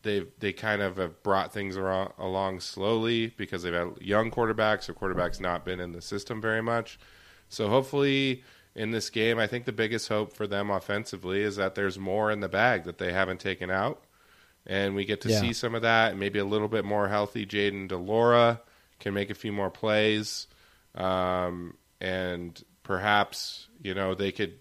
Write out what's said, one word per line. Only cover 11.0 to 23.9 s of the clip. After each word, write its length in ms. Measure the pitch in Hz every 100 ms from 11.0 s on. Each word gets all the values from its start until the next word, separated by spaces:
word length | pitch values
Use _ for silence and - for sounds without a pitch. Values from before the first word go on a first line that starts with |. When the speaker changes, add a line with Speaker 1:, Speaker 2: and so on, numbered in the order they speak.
| 110 95 90 98
Speaker 1:
is 140 | 104 104
that 180 | 95 -
there's 240 | 98 95
more 320 | 95 101 107
in 80 | 104
the 100 | 98
bag 360 | 98 120 107 85
that 120 | 85
they 160 | 90
haven't 280 | 92 92 92
taken 280 | 98 92 90
out. 340 | 95 117 151 _ _ _ - _ _ -
And 300 | 95 98 98
we 80 |
get 160 | 98 101
to 80 | 113
Speaker 2:
Yeah. 120 | 107
Speaker 1:
see 100 | 98
some 240 | 113 120 113
of 60 |
that, 300 | 117 113 113
and 80 | 95
maybe 180 | 101 101
a 60 | 101
little 240 | 107 107
bit 160 | 110 101
more 240 | 104 101
healthy 360 | 104 104 113 98
Jayden 440 | 104 101 98 95
de 80 | 92
Laura 640 | 92 110 117 120 117 117 - _ _ _
can 160 | 104
make 160 | 101 101
a 40 |
few 180 | 104 110
more 180 | 101 95
plays. 800 | - 110 107 107 107 107 - - _ - _ _ -
Um, 800 | 92 92 92 92 90 87 87 - _ _
and 640 | 92 92 92 87 87 - - _
perhaps, 840 | - 92 104 104 101 - - - - -
you 120 | 98